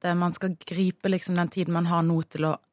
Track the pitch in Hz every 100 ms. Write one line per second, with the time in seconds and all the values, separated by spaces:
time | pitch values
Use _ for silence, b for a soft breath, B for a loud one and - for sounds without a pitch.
0 | 175 175 175 170 190 170 - 175 185 -
1 | 190 185 - 175 175 190 165 165 170 170
2 | 165 165 160 156 156 - _